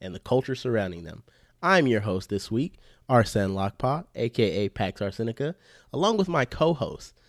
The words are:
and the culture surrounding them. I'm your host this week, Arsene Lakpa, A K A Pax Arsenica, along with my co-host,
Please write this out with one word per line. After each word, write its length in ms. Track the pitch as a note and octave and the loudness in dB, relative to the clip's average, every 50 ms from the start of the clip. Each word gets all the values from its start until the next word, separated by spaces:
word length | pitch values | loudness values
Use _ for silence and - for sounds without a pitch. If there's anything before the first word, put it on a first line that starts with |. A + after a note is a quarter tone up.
and 120 | - F#2 - | -12 -12 -12
the 60 | - | -12
culture 340 | - - B2 C3 - - B2+ | -2 0 0 0 2 -2 -6
surrounding 500 | - - B2+ A#2 G#2+ G2 F#2 F2 E2+ E2 | -4 -2 0 0 0 0 -2 -6 -10 -12
them. 180 | D#2+ - A2+ - _ _ _ _ _ _ _ | -14 -16 -18 -20 _ _ _ _ _ _ _
I'm 240 | F3 F3+ F#3+ F3+ D3 | 2 4 6 6 6
your 160 | B2+ A2+ G#2+ | 6 4 2
host 260 | G2+ A2 F#2 F#2+ - - | 2 0 -2 -4 -2 -4
this 220 | G2+ F#2+ - - | -4 -6 -4 -2
week, 260 | A2 A#2+ D#3 G3 - - - - _ _ _ - | -2 -2 -2 -4 -8 -16 -20 -20 _ _ _ 2
Arsene 460 | C3 A#2+ G#2+ - - G#2+ G2 F#2+ F#2+ | 4 4 4 4 2 0 0 0 0
Lakpa, 500 | G2 F#2+ G2+ - - - B2+ C#3+ E3 - - - | -2 -2 -4 -4 -2 -2 -2 -2 -2 -6 -10 -4
A 140 | - A#2+ A#2+ | -4 -4 -2
K 380 | - - A2+ F#2+ D#2 G2+ G#2 | 2 2 2 2 2 0 -2
A 20 | G2 | -2
Pax 320 | - - G2+ F#2 - - | -2 -2 -4 -4 -2 -4
Arsenica, 540 | G2+ G2 - - A2+ A#2 A2+ - C#3+ D#3 F3+ - _ - - - _ _ - | -6 -6 -4 -4 -4 -4 -4 -4 -6 -6 -6 -10 _ -20 -20 -20 _ _ -4
along 240 | D3 F#3 A3 A3+ G3 | 0 0 2 2 2
with 100 | F#3+ F3 | 0 0
my 160 | E3+ D3 B2+ | 0 0 0
co-host, 680 | - - - D#3 E3 E3 - - D#2 - - - - _ _ _ | -2 0 2 2 2 2 0 -2 -6 -6 -12 -16 -20 _ _ _